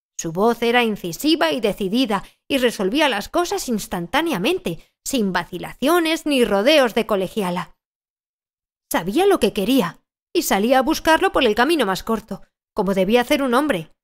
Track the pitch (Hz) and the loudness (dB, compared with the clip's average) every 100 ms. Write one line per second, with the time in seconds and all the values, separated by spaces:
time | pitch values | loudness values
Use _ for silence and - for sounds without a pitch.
0 | _ - 165 165 220 233 233 247 233 202 | _ -10 -6 0 0 0 0 2 0 -2
1 | 175 160 302 311 330 269 214 190 190 226 | -8 -4 0 2 0 0 -2 -2 -2 -2
2 | 262 196 - _ - 269 247 - 185 262 | 0 -2 -6 _ -4 0 0 0 -2 0
3 | 302 202 - 330 349 392 - 220 - 190 | 0 -2 -4 -4 -2 -4 -4 -6 -6 -8
4 | 175 277 339 220 220 370 - 165 - _ | -4 -2 -2 -2 -2 -2 -4 -10 -14 _
5 | - 269 202 180 - 175 165 - 254 349 | -6 -2 0 -2 -4 -10 -12 -4 2 2
6 | 320 320 311 277 226 202 226 311 247 214 | 2 -2 0 2 2 2 4 4 4 0
7 | 214 202 185 - 185 180 165 _ _ _ | -2 -2 -4 -4 -4 -4 -8 _ _ _
8 | _ _ _ _ _ _ _ _ - 269 | _ _ _ _ _ _ _ _ -6 -4
9 | 170 233 392 339 208 208 190 269 170 - | -2 0 2 4 2 0 0 2 0 -4
10 | _ _ _ 359 - 202 220 262 254 320 | _ _ _ -4 0 0 2 2 2 0
11 | - 320 370 349 254 208 262 339 208 180 | 2 2 2 2 0 2 2 2 0 -2
12 | - 226 - 196 - _ _ - 190 196 | -4 -6 -6 -14 -16 _ _ -4 -2 2
13 | 185 240 240 294 269 240 302 196 156 _ | 4 4 4 0 2 2 2 -2 -6 _